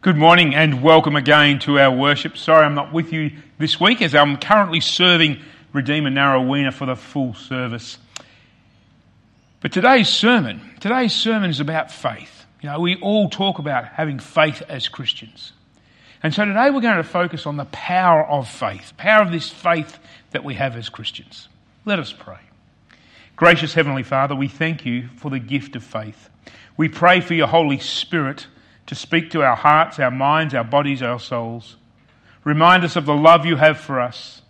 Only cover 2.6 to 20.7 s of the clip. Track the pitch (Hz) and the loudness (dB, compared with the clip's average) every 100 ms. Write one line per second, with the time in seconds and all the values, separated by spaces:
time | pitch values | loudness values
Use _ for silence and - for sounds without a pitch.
2.6 | 151 147 143 160 165 160 151 - - _ | 4 0 -4 -6 -4 -6 -6 -8 -20 _
3.6 | 151 - 185 240 170 143 147 139 - 208 | -6 0 0 0 2 4 2 0 2 2
4.6 | 196 165 - - 180 170 160 139 - - | 2 -2 -4 0 2 4 2 -2 -12 -20
5.6 | _ 143 135 151 147 135 139 131 127 139 | _ -8 -4 -2 -2 0 2 2 0 -2
6.6 | 135 127 135 123 - 147 131 110 - 131 | -4 -6 -8 -8 -8 -8 -8 -8 -10 -8
7.6 | 123 117 - - _ - - _ _ _ | -8 -10 -14 -20 _ -20 -20 _ _ _
8.6 | _ _ _ _ _ _ _ _ _ _ | _ _ _ _ _ _ _ _ _ _
9.6 | 151 - 220 262 202 - 214 240 131 98 | -6 0 2 4 2 0 2 2 0 -8
10.6 | - - 196 254 240 - 220 220 190 139 | -16 -12 -6 -2 -2 -4 -4 -2 -2 -4
11.6 | 147 160 - - - 110 - - _ _ | -4 -6 -8 -8 -8 -8 -18 -20 _ _
12.6 | 147 147 175 180 196 214 196 - 196 185 | -12 -4 -4 -4 -2 0 -2 -2 -4 -4
13.6 | 147 131 117 - 156 135 - - 156 - | -6 -6 -6 -6 -6 -6 -6 0 0 0
14.6 | - 135 - - 127 - 110 - - _ | -14 -12 -12 -10 -8 -8 -10 -20 -20 _
15.6 | _ _ _ _ _ _ 160 156 208 196 | _ _ _ _ _ _ -6 -2 -2 2
16.6 | 262 277 233 190 156 190 175 160 - 147 | 0 2 0 -2 -2 -4 -4 -6 -10 -10
17.6 | 139 - - 180 185 160 156 147 123 - | -10 -12 -4 0 4 4 2 -4 -6 -8
18.6 | 110 98 - _ 190 214 202 170 - - | -8 -8 -18 _ 2 4 2 -2 -8 -6
19.6 | 175 170 - - _ - _ 139 143 131 | -2 -2 -4 -14 _ -20 _ -10 -8 -6
20.6 | 139 | -6